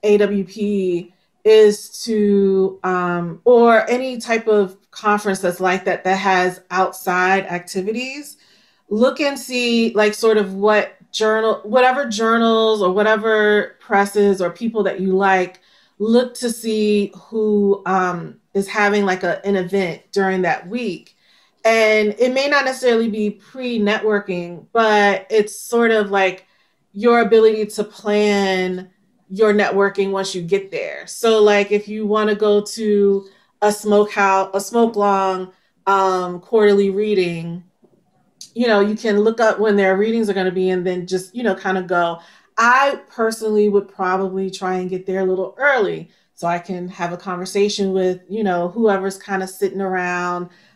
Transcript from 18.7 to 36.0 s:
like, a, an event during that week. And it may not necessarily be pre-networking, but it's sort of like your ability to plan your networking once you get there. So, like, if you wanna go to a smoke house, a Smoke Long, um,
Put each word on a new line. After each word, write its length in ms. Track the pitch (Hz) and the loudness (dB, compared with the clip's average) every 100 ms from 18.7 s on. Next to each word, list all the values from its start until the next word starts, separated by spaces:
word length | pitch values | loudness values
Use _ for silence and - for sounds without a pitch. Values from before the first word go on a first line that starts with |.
| 220 202 208 196 | 0 0 2 0
like, 180 | 185 | -2
a, 220 | 180 156 196 | -2 -4 -2
an 120 | 196 | -2
event 440 | 175 196 180 151 _ | -2 -2 -4 -6 _
during 300 | 202 190 190 | -2 0 0
that 240 | 175 151 175 | -2 -2 -6
week. 480 | 233 233 165 _ _ _ _ _ _ 220 | -8 -6 -8 _ _ _ _ _ _ 0
And 500 | 226 220 214 214 208 | 2 4 2 0 0
it 140 | 247 | 0
may 140 | 262 285 | 0 0
not 160 | 285 | 0
necessarily 460 | 262 254 254 233 226 | 0 0 0 2 0
be 220 | 214 208 | -2 -4
pre-networking, 1400 | 202 _ 262 247 233 202 214 214 208 202 180 170 170 - | -4 _ -10 -6 -2 0 0 0 -2 -2 -8 -8 -14 -6
but 560 | 233 220 214 202 190 - | 0 2 4 2 0 -2
it's 300 | 220 208 - | -2 0 -6
sort 320 | - 233 233 | -4 0 2
of 180 | 220 202 | 2 0
like 360 | 196 190 185 _ _ _ _ _ | 0 0 -2 _ _ _ _ _
your 280 | 196 233 233 | -2 2 2
ability 440 | 226 220 220 214 208 | 4 6 6 2 -4
to 160 | - | -6
plan 1080 | 202 - 214 208 208 202 190 190 185 185 185 _ _ _ _ | -8 -8 -2 0 2 2 0 0 -2 -6 -10 _ _ _ _
your 240 | 190 214 | 0 2
networking 580 | 208 190 196 196 196 196 | 2 2 0 0 0 -4
once 220 | 196 190 | -2 -6
you 80 | 185 | -8
get 300 | 170 196 196 | -2 -4 -4
there. 340 | 156 87 71 - | -8 -8 -12 -14
So, 360 | - 233 220 | -4 0 4
like, 300 | 208 208 202 | 4 4 2
if 160 | 208 208 | -2 -4
you 200 | 214 214 | -6 -2
wanna 280 | 214 214 208 | 0 0 0
go 260 | 208 208 | 2 0
to 680 | 202 - 214 202 202 196 196 _ _ _ | 0 -6 0 2 4 2 -4 _ _ _
a 100 | 208 | -2
smoke 400 | 208 214 208 208 | 0 0 2 2
house, 380 | 214 196 190 190 | 0 2 2 0
a 60 | 196 | -4
Smoke 360 | 208 233 233 220 | -2 0 0 2
Long, 560 | 202 196 190 190 185 _ _ _ - | 0 0 0 -4 -8 _ _ _ 0
um, 540 | 196 | 2